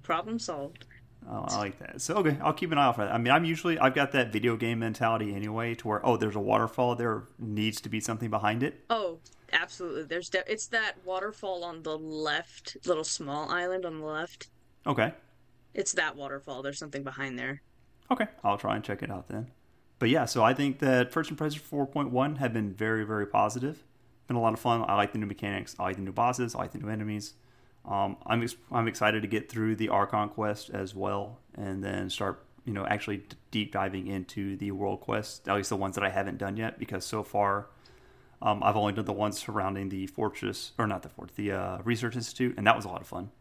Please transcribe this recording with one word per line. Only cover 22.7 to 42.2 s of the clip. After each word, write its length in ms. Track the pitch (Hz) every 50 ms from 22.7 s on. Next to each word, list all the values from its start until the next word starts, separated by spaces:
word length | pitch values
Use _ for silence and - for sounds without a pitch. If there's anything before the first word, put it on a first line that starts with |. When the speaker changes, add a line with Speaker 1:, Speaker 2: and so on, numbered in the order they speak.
| 92
Speaker 2:
very, 300 | 101 107 110 113 110 107
very 220 | 104 110 107 101
positive. 580 | 101 - 104 104 107 117 120 127 143 156 - - _ _ _ _ - _ _ _
Been 100 | - 131
a 40 | 120
lot 120 | 117 113 110
of 40 | -
fun. 260 | - 123 117 113 113 -
I 80 | 98
like 160 | 104 101 101
the 60 | - 110
new 80 | 107
mechanics. 500 | 101 101 - 104 101 98 98 - - - -
I 60 | 92
like 120 | 92 95
the 60 | 98
new 100 | 95 95
bosses. 440 | 98 107 117 123 127 127 123 113 -
I 20 | -
like 140 | 92 -
the 60 | - 104
new 100 | - 104
enemies. 460 | 110 107 107 107 104 104 101 - - - _ _ _ _ - - _ _ _
Um, 320 | - 98 98 98 98 98 - -
I'm 160 | - 113 117
ex-, 120 | 117 117 - - - -
I'm 160 | - 120 113
excited 360 | 113 110 - 107 107 107 110
to 60 | 104 98
get 200 | 110 107 104 -
through 260 | - 113 110 110 110
the 120 | 98 110 101
Archon 400 | - 101 101 98 - 107 104 101
quest 420 | - - 107 104 107 - - -
as 240 | 104 98 98 92 101
well, 460 | 95 98 98 98 101 101 110 120 - _ _ -
and 280 | - 101 98 95 98
then 280 | 95 98 98 98 95 95
start, 340 | - - 104 98 - - - - _ - _
you 80 | 123
know, 140 | 104 98 95
actually 300 | - 104 104 - - 104 95
d-, 180 | - - - - _ _
deep 220 | - 107 104 -
diving 340 | - 101 98 98 95 95 92
into 500 | 98 98 95 92 - - 104 98 98 98
the 140 | 95 101 101
world 300 | 98 95 101 98 98 -
quests, 480 | - - 107 107 104 - - - _ -
at 60 | 98
least 120 | 104 95 -
the 60 | 107
ones 200 | 95 98 95 92
that 80 | 101 101
I 40 | 95
haven't 280 | 95 98 98 101 90 -
done 180 | 101 98 101
yet, 220 | 110 113 - - -
because 260 | - - 110 - -
so 200 | - - 110 101
far, 420 | - - 101 101 98 98 101 101 - - - - - - - - - - - - - - _
um, 220 | - 110 104 101
I've 140 | 101 101 104
only 160 | 110 104 101
done 120 | 95 110 104
the 80 | 98
ones 240 | 101 98 107 104 101
surrounding 520 | - - - 104 107 92 95 98 98 98 95
the 180 | 98 95 95
fortress, 640 | 95 - - 107 104 - - - 101 104 - - - - -
or 80 | 113
not 160 | 107 98 92
the 60 | - 82
fortress, 280 | - - - - -
the, 160 | - 104 101
uh, 260 | 98 95 95 92 92 95
research 320 | 101 113 120 107 120 117 113
institute, 400 | 127